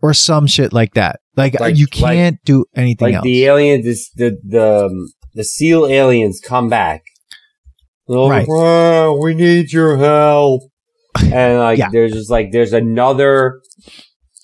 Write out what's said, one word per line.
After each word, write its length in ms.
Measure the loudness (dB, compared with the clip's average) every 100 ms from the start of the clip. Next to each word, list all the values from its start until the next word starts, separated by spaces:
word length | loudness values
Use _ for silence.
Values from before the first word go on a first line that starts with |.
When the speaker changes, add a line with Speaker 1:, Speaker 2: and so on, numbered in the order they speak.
Speaker 1:
or 100 | -2
some 320 | 0 0 0 0
shit 260 | 0 0
like 200 | 0 0
that. 260 | 0 -2 -6 _ -4
Like, 240 | -2 0
Speaker 2:
Like, 160 | 0 2
Speaker 1:
you 80 | 0 0
Speaker 2:
like, 140 | 0 2
Speaker 1:
can't 220 | 0 -2 0
do 200 | 0 0 -4
anything 320 | -4 0 -2
Speaker 2:
like 80 | -2
Speaker 1:
else. 80 |
Speaker 2:
the 220 | 0 2 2
alien, 360 | 2 2 0
this, 260 | -2 -6 -10 -4
the, 220 | -4 -4 -4
the, 380 | 0 2 2 0
um, 260 | -6 -12 _ -18
the 100 | -12
seal 420 | -10 -4 0 2 2
aliens 520 | 2 2 2 0 -4
come 260 | -6 -4 -2
back. 320 | -2 -2 -6 -14 _ _ -20 _ _ -20 _ _ _ -6
They're 100 | -2
like, 140 | 0
Speaker 1:
Right. 140 | 0 -2
Speaker 2:
"Bro, 720 | 0 2 2 2 2 0 0
we 120 | -2
need 380 | 0 2 2 0
your 260 | 0 0 2
help." 640 | 2 2 2 2 2 -2 -6 _ _ _ _ -2
Speaker 1:
<laughs> 60 |
Speaker 2:
And, 360 | 0 2 2 2
like, 180 | 0 0
Speaker 1:
Yeah. 100 | 0
Speaker 2:
there's 220 | 0 -2
just, 160 | -4 -4
like, 200 | -4 -2
there's 220 | -2 0
another, 840 | -2 -2 -2 0 0 0 2 0 -4 _ _ -20 -20 -20 _ _ _